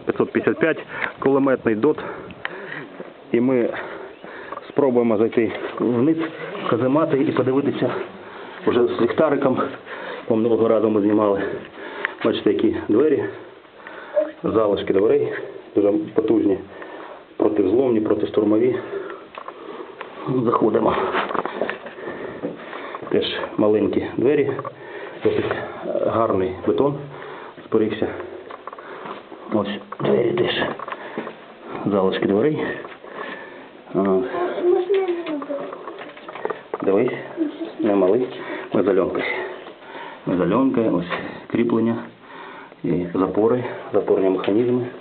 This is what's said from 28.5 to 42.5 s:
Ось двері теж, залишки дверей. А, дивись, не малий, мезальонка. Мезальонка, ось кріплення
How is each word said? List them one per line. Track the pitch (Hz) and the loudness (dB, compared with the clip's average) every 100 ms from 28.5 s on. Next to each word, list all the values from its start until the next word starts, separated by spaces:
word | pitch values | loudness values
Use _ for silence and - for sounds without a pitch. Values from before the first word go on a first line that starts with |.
| - - - - - - - - - - | -14 -14 -14 -14 -14 -12 -14 -16 -16 -2
Ось | 107 101 101 - - | -2 0 -6 -10 -4
двері | - 101 90 | 2 2 2
теж, | - - - - - - - - - - - - - - - - | 2 0 0 -4 -6 -10 -12 -10 -10 -10 -14 -20 -18 -12 -4 0
залишки | 101 95 92 - | 2 2 2 2
дверей. | 98 143 151 - - - - - - - - - - - - - | 4 2 0 -4 -6 -12 -16 -16 -12 -12 -12 -14 -18 -20 -20 -4
А, | - 98 95 381 359 349 - 349 370 359 392 370 339 320 294 269 277 - - - - - - - - - - - - | 0 2 2 0 -2 -4 0 2 2 4 2 2 -2 -4 -6 -6 -8 -8 -12 -14 -14 -16 -16 -16 -10 -8 -8 -10 -2
дивись, | - 98 127 - - - 294 - 330 - | 2 4 2 -2 -10 -4 -4 -4 -10 -2
не | 110 | 2
малий, | 101 92 113 127 - - - - | 6 6 4 2 -6 -10 -10 -2
мезальонка. | 110 95 95 - - - - - - - - - - - - 92 | 2 4 4 2 0 -2 -4 -6 -12 -16 -18 -16 -14 -14 -8 -2
Мезальонка, | 90 87 110 135 113 | 2 4 4 4 4
ось | 76 87 - - - - - | 2 2 -2 -6 -8 -12 -4
кріплення | - 117 113 113 117 - - - - - | 0 2 4 2 0 -6 -16 -20 -18 -16